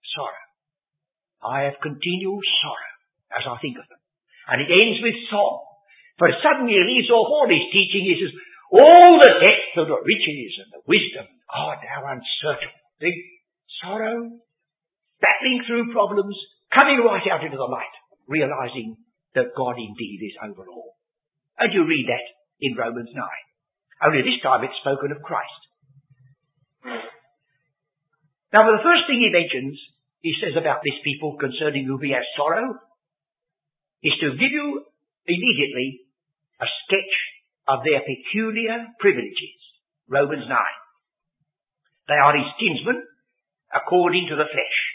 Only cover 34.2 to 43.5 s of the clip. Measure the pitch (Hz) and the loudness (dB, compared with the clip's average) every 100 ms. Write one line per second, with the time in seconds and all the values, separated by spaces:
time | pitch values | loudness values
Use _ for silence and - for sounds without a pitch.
34.2 | 156 131 262 294 294 277 - _ _ _ | -4 -2 -4 -2 -6 -10 -14 _ _ _
35.2 | - 180 240 147 143 127 131 127 _ _ | -6 -4 -2 -2 -4 -4 -8 -10 _ _
36.2 | _ _ _ _ 120 - - 196 196 - | _ _ _ _ -10 -10 -4 -4 -2 -6
37.2 | - - _ _ - - 156 139 - 131 | -6 -16 _ _ -4 -2 0 -2 -2 -10
38.2 | - 202 220 220 226 233 226 _ 202 - | -6 -4 -4 -4 -6 -6 -10 _ 0 0
39.2 | 104 - - - - _ _ _ _ 131 | -4 -10 -14 -20 -20 _ _ _ _ -2
40.2 | 143 147 117 127 92 - - _ _ _ | -2 -4 -4 -2 -2 -6 -20 _ _ _
41.2 | _ _ _ _ _ _ _ _ - 147 | _ _ _ _ _ _ _ _ -4 4
42.2 | 143 147 123 - 220 160 208 247 - _ | 4 4 -2 -4 -4 -4 -4 -6 -6 _
43.2 | _ _ _ | _ _ _